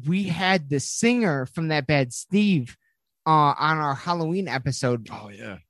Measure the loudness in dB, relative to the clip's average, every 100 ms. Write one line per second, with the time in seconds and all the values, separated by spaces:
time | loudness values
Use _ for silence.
0 | -2 0 0 0 2 2 2 -2 -2 0
1 | 2 2 2 0 -4 -4 -2 0 2 2
2 | 2 -4 -2 2 4 2 0 -10 _ _
3 | _ _ 2 4 4 2 0 0 0 -2
4 | -2 -2 -2 -2 -2 -4 -4 -2 0 -2
5 | -4 -14 -16 -16 -14 -14